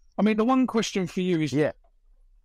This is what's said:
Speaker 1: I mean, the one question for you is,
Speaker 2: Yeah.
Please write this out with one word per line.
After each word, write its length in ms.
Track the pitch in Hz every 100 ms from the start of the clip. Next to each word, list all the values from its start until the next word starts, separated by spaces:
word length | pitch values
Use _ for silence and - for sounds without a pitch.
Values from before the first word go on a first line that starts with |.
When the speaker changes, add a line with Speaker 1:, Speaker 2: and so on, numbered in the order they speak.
| _ -
Speaker 1:
I 40 |
mean, 160 | 202 214
the 80 | 226
one 220 | 262 247
question 400 | 226 196 202 175
for 140 | -
you 180 | 180 170
is, 140 | 151
Speaker 2:
Yeah. 180 | 131 139 - _ _ _ _ _ _